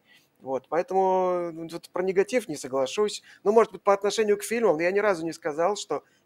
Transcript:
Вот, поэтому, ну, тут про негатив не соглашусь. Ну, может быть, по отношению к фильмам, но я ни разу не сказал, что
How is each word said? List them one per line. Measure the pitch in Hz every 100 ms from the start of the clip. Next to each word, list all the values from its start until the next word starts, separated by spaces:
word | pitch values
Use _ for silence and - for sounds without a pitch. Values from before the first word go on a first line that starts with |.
| _ _ _ _
Вот, | 131 127 -
поэтому, | 160 185 185 190 185 185 180 175
ну, | 160 165
тут | 165 -
про | 175
негатив | 185 185 185 247 -
не | 147
соглашусь. | 131 135 131 - 208 - - - 196
Ну, |
может | 226 214
быть, | 185
по | 202
отношению | 196 202 208 214 202
к |
фильмам, | - 233 214 156
но |
я | 175
ни | 202
разу | 214 170
не | 165
сказал, | 156 160 147 175 202
что | - 143 _ _